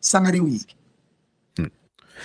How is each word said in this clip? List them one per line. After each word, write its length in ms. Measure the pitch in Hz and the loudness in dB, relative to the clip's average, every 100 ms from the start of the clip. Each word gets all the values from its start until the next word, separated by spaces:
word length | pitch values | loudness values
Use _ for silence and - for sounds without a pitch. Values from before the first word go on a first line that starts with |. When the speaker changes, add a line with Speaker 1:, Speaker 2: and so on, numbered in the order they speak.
Speaker 1:
Song 260 | - 190 185 | 0 2 2
of 60 | |
the 80 | 180 | 2
week. 340 | 160 110 - _ _ _ _ _ _ _ _ - | 0 -2 -6 _ _ _ _ _ _ _ _ -8
Speaker 2:
Hmm. 100 | 80 - _ _ _ - | -8 -10 _ _ _ -20